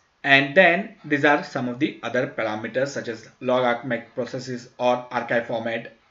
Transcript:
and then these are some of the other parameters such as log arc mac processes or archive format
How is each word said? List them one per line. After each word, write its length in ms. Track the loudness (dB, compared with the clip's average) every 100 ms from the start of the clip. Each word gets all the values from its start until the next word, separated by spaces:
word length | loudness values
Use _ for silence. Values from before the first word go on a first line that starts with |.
| _ _
and 320 | 4 4 6 6
then 420 | 6 4 -2 -12
these 220 | -4 2 4
are 180 | 2
some 240 | 0 -6 -6
of 120 | -4
the 200 | -4 -4
other 240 | -4 -2 -2
parameters 640 | -4 -4 -4 -4 -4 -4
such 180 | -4 -8
as 200 | -10 -14 _
log 240 | 0 2
arc 200 | 2 0
mac 300 | -2 -6 -6
processes 560 | -8 -6 -8 -8 -10 -12 -2
or 260 | 0 0 -2
archive 380 | -6 -2 -2 -2
format 460 | -4 -4 -6 -8 -20 _